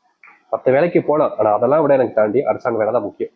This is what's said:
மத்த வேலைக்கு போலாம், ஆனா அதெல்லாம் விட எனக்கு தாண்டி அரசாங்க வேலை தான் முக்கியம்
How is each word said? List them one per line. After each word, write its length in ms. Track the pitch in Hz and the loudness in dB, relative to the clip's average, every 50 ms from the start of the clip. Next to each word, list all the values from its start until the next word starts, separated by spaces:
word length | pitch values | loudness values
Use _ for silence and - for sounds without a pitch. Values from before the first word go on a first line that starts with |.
| _ _ _ _ _ - - _ _ _ | _ _ _ _ _ -20 -20 _ _ _
மத்த 220 | - - - 135 127 | -8 -4 0 0 2
வேலைக்கு 280 | 135 165 175 170 175 135 | 2 0 2 0 -2 0
போலாம், 300 | - 147 156 143 113 - | 0 0 0 0 -2 -2
ஆனா 140 | - 107 107 104 | 0 0 0 2
அதெல்லாம் 300 | 101 120 123 143 160 156 | 2 2 2 2 2 2
விட 100 | 143 139 | 2 2
எனக்கு 240 | 131 127 107 - 110 | 2 2 0 0 0
தாண்டி 220 | 107 107 104 127 147 | 0 2 0 -2 0
அரசாங்க 360 | - 120 - - 127 117 110 | 0 -2 -2 -4 -4 -2 -2
வேலை 120 | 107 104 117 | -2 -2 -2
தான் 160 | 120 104 101 | -2 -4 -4
முக்கியம் 240 | - _ 117 - - | -8 _ -12 -12 -12